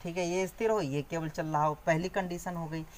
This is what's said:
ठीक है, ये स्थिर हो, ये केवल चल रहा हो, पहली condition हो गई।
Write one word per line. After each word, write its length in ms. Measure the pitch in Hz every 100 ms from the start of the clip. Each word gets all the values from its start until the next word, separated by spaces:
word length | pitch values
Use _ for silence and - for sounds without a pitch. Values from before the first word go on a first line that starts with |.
ठीक 140 | 180 170
है, 120 | 175
ये 180 | 180 185
स्थिर 240 | - 226
हो, 100 | 214
ये 220 | 151 143
केवल 260 | 143 165 160
चल 160 | 151 160
रहा 180 | 156
हो, 100 | 151 147 -
पहली 220 | 160 185
condition 460 | 202 180 175 185 175
हो 100 | 160
गई। 180 | 160 156